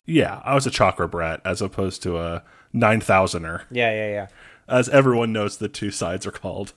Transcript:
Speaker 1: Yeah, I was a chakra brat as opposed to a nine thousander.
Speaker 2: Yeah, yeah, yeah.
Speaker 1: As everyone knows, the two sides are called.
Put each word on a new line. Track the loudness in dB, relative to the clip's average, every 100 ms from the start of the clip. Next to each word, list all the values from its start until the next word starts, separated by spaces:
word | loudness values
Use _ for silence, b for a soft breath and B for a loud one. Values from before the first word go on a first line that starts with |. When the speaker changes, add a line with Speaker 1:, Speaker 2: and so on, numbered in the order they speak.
| 0
Speaker 1:
Yeah, | 2 2 -2 0
I | 0
was | 0
a |
chakra | 2 2 2 -4
brat | -2 -4 -4
as | -4 -4
opposed | -4 -4 -6 -4
to | -6 -4
a | -4 -8 -12 B B
nine | 2 4 4
thousander. | 4 4 4 0 -6 -10 -6
Speaker 2:
Yeah, | -2 0
yeah, | 0 -4
yeah. | -4 -8 B B B -2
Speaker 1:
As | 0 4
everyone | 4 6 4 0
knows, | 0 -2 -4
the | -8
two | -6 -8
sides | -4 -4 -4 -8
are |
called. | -10 -8 -8 -10